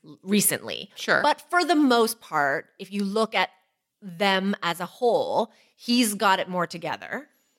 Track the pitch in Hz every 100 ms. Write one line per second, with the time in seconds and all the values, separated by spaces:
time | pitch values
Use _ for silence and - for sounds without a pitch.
0 | 156 143 185 208 196 139 110 65 - -
1 | - 175 294 294 - 359 320 311 277 233
2 | 226 - - 156 143 147 - - 185 202
3 | 196 214 220 196 - _ _ _ _ _
4 | 196 170 202 190 196 202 170 170 175 -
5 | 240 175 87 127 220 _ _ _ - 240
6 | 226 202 202 185 185 180 165 170 156 123
7 | - 240 302 _ _